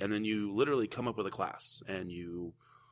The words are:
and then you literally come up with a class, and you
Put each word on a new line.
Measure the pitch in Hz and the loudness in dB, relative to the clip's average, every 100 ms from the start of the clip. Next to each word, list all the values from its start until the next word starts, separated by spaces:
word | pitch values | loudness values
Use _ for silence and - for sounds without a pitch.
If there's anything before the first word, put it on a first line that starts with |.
and | 101 | 0
then | 107 | 2
you | 107 107 104 | 2 2 2
literally | 104 143 135 107 | 4 4 4 2
come | - 120 | 0 -2
up | 110 | 0
with | 98 | -2
a | |
class, | - 95 - - - - | 0 -2 -4 -10 -10 -6
and | 95 90 | -4 -4
you | 87 87 87 85 - - - - | -6 -6 -6 -6 -10 -20 -20 -20